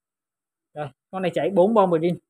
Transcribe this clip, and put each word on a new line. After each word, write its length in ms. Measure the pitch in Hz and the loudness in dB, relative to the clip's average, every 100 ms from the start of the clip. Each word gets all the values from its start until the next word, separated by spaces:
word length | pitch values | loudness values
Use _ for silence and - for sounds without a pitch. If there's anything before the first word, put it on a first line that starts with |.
| _ _ _ _ _ _ _ | _ _ _ _ _ _ _
Rồi, 140 | 151 147 _ _ | -14 -14 _ _
con 120 | 190 | -8
này 80 | 180 | -4
chạy 160 | 160 151 | -2 0
bốn 240 | 196 196 | 2 2
bom 160 | 233 190 | 4 2
rồi 80 | 165 | 2
đi. 100 | 170 175 _ | 0 -4 _